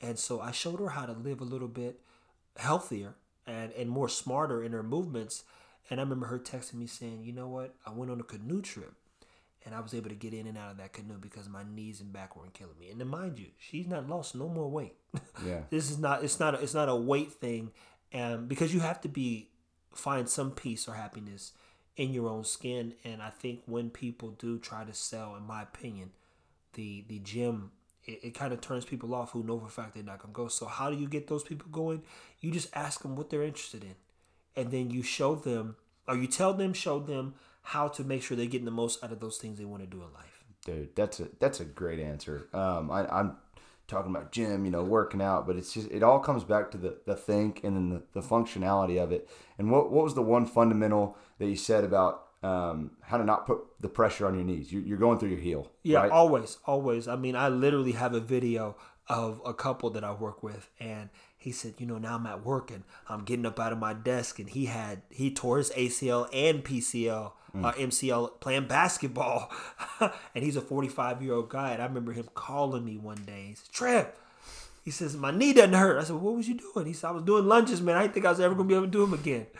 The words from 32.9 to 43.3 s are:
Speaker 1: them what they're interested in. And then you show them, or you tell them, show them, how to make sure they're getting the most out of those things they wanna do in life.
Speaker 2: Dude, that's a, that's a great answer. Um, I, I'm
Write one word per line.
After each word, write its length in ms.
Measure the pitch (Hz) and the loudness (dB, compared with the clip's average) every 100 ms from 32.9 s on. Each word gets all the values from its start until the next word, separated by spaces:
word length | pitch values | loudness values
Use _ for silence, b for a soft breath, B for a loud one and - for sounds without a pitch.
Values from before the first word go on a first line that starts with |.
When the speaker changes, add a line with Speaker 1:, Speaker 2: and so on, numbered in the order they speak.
| - | -6
Speaker 1:
them 140 | 139 135 | -8 -8
what 140 | 151 | -4
they're 120 | 151 | -2
interested 400 | 151 143 - 110 | -2 -4 -12 -14
in. 120 | 98 92 _ _ _ _ _ 135 | -16 -18 _ _ _ _ _ -8
And 140 | 120 | -4
then 200 | 127 123 | -2 -2
you 120 | 123 | -4
show 320 | 123 - 139 156 | -4 0 2 0
them, 400 | 143 117 110 - _ _ - | -2 -4 -4 -10 _ _ -4
or 100 | 123 | -2
you 100 | 127 | 0
tell 260 | - 190 | 2 2
them, 220 | 190 190 | 4 0
show 240 | 180 170 143 | -2 -2 -2
them, 360 | 147 135 131 b b b | -2 -6 -6 b b b
how 260 | - 147 147 | -6 -2 -2
to 160 | 147 | -2
make 180 | 135 131 | -4 -4
sure 140 | - 120 | -2 -2
they're 100 | 120 | -2
getting 180 | 127 | -2
the 60 | 117 | -2
most 320 | 113 117 - | -2 -2 -2
out 80 | 120 | -8
of 80 | 107 | -8
those 180 | 110 - | -8 -8
things 200 | 110 104 | -10 -10
they 60 | |
wanna 220 | 101 101 95 | -10 -12 -12
do 120 | 92 | -14
in 100 | 85 | -16
life. 300 | 78 - - - _ | -18 -20 -20 -20 _
Speaker 2:
Dude, 300 | - 78 71 | -8 -8 -4
that's 260 | - 104 - | 0 0 -2
a, 80 | 82 - | -10 0
that's 220 | 135 - | 0 0
a 40 | |
great 360 | 78 71 87 82 | -8 -6 -4 -4
answer. 480 | 76 73 - 73 - | -6 -8 -8 -10 -6
Um, 380 | 92 95 85 78 | -2 0 0 -2
I, 160 | 92 95 | -2 0
I'm 280 | 92 101 | 0 0